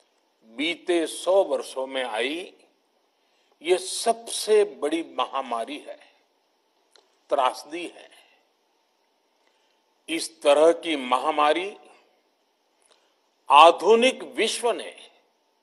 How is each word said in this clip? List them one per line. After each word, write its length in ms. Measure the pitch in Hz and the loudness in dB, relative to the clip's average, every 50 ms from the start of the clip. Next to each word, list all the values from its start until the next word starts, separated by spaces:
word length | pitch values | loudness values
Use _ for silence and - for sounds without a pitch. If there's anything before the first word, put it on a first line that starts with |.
| _ _ _ _ _ _ _ _ _ 220 | _ _ _ _ _ _ _ _ _ _
बीते 560 | 226 240 302 339 339 302 - - 175 - 156 143 | -10 -8 -6 -6 -6 -8 -4 -2 -2 -2 -2 -4
सौ 360 | - - - 175 185 196 185 | -6 -6 -2 2 2 2 2
वर्षों 420 | 156 139 120 117 - - 135 131 131 | 2 -2 -4 -6 -8 -10 -10 -10 -6
में 160 | 135 131 127 | -6 -6 -6
आई 500 | 120 107 110 120 131 156 170 196 226 - _ _ _ _ _ _ _ _ _ _ _ _ _ _ _ _ _ _ _ _ _ | -4 -4 -4 -4 -4 -6 -8 -10 -14 -18 _ _ _ _ _ _ _ _ _ _ _ _ _ _ _ _ _ _ _ _ _
ये 160 | 143 165 185 175 | -2 -2 -2 -2
सबसे 840 | - - - - - 233 226 226 233 - - - - 208 214 208 202 202 - 123 | -2 -6 -10 -4 -2 -2 -2 -2 -6 -10 -10 -8 -2 2 2 2 2 0 -4 -6
बड़ी 200 | 135 151 160 165 156 139 131 127 | -6 -4 -4 -4 -6 -8 -6 -6
महामारी 600 | 123 - - 135 131 123 117 113 113 113 151 135 | -6 -4 -4 -8 -6 -6 -6 -6 -6 -8 -12 -14
है, 180 | - - - - - - _ _ _ _ _ _ _ _ _ _ _ _ _ _ _ _ _ - _ _ _ _ _ _ | -14 -18 -20 -20 -20 -20 _ _ _ _ _ _ _ _ _ _ _ _ _ _ _ _ _ -20 _ _ _ _ _ _
त्रासदी 540 | 151 139 127 127 131 - - 147 151 175 170 | 0 0 2 0 0 -4 -12 -14 -12 -12 -12
है। 240 | 143 - - - - - - _ _ _ _ _ _ _ _ _ _ _ _ _ _ _ _ _ _ _ _ _ _ _ _ _ _ _ _ _ _ _ _ _ _ _ _ _ - | -14 -16 -20 -20 -20 -20 -20 _ _ _ _ _ _ _ _ _ _ _ _ _ _ _ _ _ _ _ _ _ _ _ _ _ _ _ _ _ _ _ _ _ _ _ _ _ -10
इस 200 | 160 165 - - - _ | -8 -8 -8 -10 -12 _
तरह 300 | - 147 143 147 156 165 170 | 2 2 4 6 6 4 4
की 220 | 170 170 170 156 139 | 2 -2 -6 -6 -6
महामारी 800 | 127 123 127 127 131 156 156 151 147 147 160 170 185 202 214 - - - - _ _ _ _ _ _ _ _ _ _ _ _ _ _ _ _ _ _ _ _ _ _ _ _ _ _ _ _ _ _ - | -2 -2 -2 0 0 -2 0 2 2 2 2 0 -2 -8 -12 -16 -20 -20 -20 _ _ _ _ _ _ _ _ _ _ _ _ _ _ _ _ _ _ _ _ _ _ _ _ _ _ _ _ _ _ 6
आधुनिक 760 | 139 147 160 170 170 170 160 190 226 226 240 262 240 - 180 143 123 - | 8 10 10 10 8 4 4 4 4 4 4 2 0 -2 -10 -12 -4 -4
विश्व 340 | 208 220 - - 240 233 | -4 -4 -4 -4 -4 -4
ने 240 | 202 147 107 90 - - - - _ _ _ _ _ _ _ _ _ _ | -4 -4 -8 -12 -16 -18 -20 -20 _ _ _ _ _ _ _ _ _ _